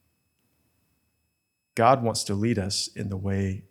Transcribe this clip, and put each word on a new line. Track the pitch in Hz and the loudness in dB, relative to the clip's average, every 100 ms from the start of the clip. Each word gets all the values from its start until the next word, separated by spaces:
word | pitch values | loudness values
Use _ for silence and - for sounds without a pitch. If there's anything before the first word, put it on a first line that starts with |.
| _ _ _ _ _ _ _ _ _ _ _ _ _ _ _ _ _ - | _ _ _ _ _ _ _ _ _ _ _ _ _ _ _ _ _ 2
God | 117 131 | 4 6
wants | 117 104 - | 2 -2 -2
to | 98 | -2
lead | 113 107 | 0 0
us | 95 - - - | -2 -4 -6 -6
in | 107 | -6
the | 95 | -4
way | 98 98 98 95 - | -2 -2 -2 -4 -10